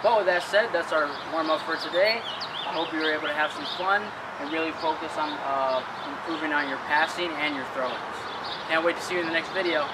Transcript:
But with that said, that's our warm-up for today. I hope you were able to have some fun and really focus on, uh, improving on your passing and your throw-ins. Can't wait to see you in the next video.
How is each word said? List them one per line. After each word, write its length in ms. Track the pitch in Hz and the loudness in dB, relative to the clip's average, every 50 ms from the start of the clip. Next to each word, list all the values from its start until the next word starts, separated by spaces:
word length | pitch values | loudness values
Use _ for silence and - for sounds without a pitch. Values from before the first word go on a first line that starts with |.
| - | 6
But 140 | 214 240 214 | 6 6 6
with 100 | 196 180 | 6 6
that 160 | 180 175 180 | 4 2 2
said, 280 | - - 202 226 - | 2 4 4 4 4
that's 220 | - 175 - - 170 | 2 0 0 2 2
our 160 | 156 151 147 143 - - 147 151 | 2 2 2 -2 -6 -6 -4 -2
warm-up 280 | 165 160 156 156 151 | -2 2 2 0 0
for 160 | - 160 160 160 | 0 -2 -2 -2
today. 440 | 160 160 160 175 190 214 226 233 226 - - - - - - - - - | -2 0 4 4 6 6 4 2 -2 -6 -6 -6 -6 -8 -6 -6 -6 -4
I 40 | |
hope 220 | 151 156 165 165 160 | -2 -2 -2 -2 -2
you 60 | 156 | 0
were 120 | 156 156 | 2 2
able 160 | 151 156 156 151 | 2 0 0 -2
to 60 | 147 | 0
have 180 | 151 156 151 | 2 0 0
some 140 | - - 143 - - - | 0 -4 -6 -6 -4 -2
fun 260 | 180 185 196 208 208 208 - - - - - - | 2 2 2 2 2 -2 -8 -8 -10 -10 -8 -8
and 120 | 147 143 | -6 -4
really 200 | 156 160 160 160 151 | -2 -2 -2 -2 -2
focus 440 | - - 160 156 156 165 156 - 156 | -2 0 0 0 0 -4 -6 -2 -2
on, 140 | 156 151 147 - - 139 | -2 -2 -2 -4 -2 -2
uh, 340 | 135 135 135 131 131 127 127 - - - - - | 0 2 2 2 2 0 -2 -4 -8 -8 -8 -8
improving 460 | 143 - - 170 165 156 156 156 151 | -8 -6 -6 -4 -4 -2 -2 0 2
on 160 | 147 147 139 | 2 0 0
your 100 | 135 131 - - | -2 -6 -2 2
passing 440 | 139 151 160 160 - 180 180 170 156 147 | 4 4 4 2 2 -2 -2 -2 -2 0
and 140 | 151 151 147 | 0 0 0
your 100 | 135 131 123 - | -2 -4 -4 -2
throw-ins. 240 | 139 127 123 - - - - - - - - - - - - - - - - | -2 -2 -2 -2 -4 -6 -8 -8 -8 -8 -8 -8 -6 -6 -6 -6 -8 -2 0
Can't 180 | 160 165 160 | 2 4 4
wait 120 | 170 165 - | 2 0 0
to 40 | |
see 140 | - - 185 | -4 -2 -2
you 60 | 180 | 0
in 40 | 170 | 0
the 80 | 160 165 | 2 0
next 160 | 165 160 - | 0 0 0
video. 360 | - 190 190 175 165 151 147 139 | -2 0 0 2 2 2 0 0